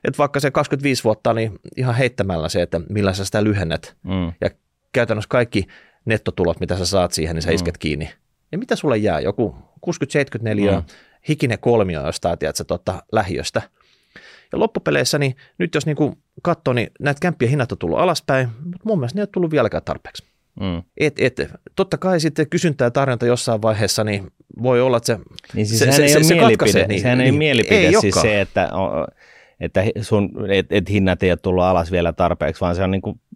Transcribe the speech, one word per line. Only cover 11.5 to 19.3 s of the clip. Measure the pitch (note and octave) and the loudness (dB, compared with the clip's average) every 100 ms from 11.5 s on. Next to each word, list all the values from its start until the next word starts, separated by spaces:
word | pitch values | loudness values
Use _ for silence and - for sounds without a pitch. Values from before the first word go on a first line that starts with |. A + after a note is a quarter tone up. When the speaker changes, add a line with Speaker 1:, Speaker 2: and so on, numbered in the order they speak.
| G2+ | 0
Speaker 1:
kolmio | B2 A#2 F#2+ D#2+ C#2+ | 2 2 0 -2 -6
jostain, | - E2+ E2+ | -4 -4 -2
tiedätkö, | D2 - | -4 -4
tota, | - D2+ - F#2 - | -6 -6 -6 -8 -2
lähiöstä. | A2 F#2 C2+ - - - _ _ _ _ - - - _ | -2 -2 -4 -6 -6 -8 _ _ _ _ -20 -20 -20 _
Ja | - | -2
loppupeleissä, | A3 - D#3 D3 B2+ D3+ | -2 -2 -2 0 0 0
niin | C#3 - - - | -2 -4 -12 -6
nyt | F3 D#3 | -4 -2
jos | D#3 | -2
niinku | D3 D3 - _ - | 0 -2 -4 _ -6
katsoo, | E3+ E3 C3 | -4 -2 0
niin | B2 G#2 - | -2 -2 -4
näitä | C#3 C#3 | -4 -2
kämppien | F3+ - A#2+ | -2 0 0
hinnat | C#3+ A#2 | 0 -2
on | - | -4
tullut | E2+ D2 | -2 0
alaspäin, | F3+ D#3 - C3+ B2 A2+ E3+ | 0 0 0 0 -2 -6 -12
mut | F3+ G#3+ | -8 -4
mun | F#3+ | -2
mielestä | B2 F#3+ | -2 -4
ne | |
ei | |
ole | G3+ | -4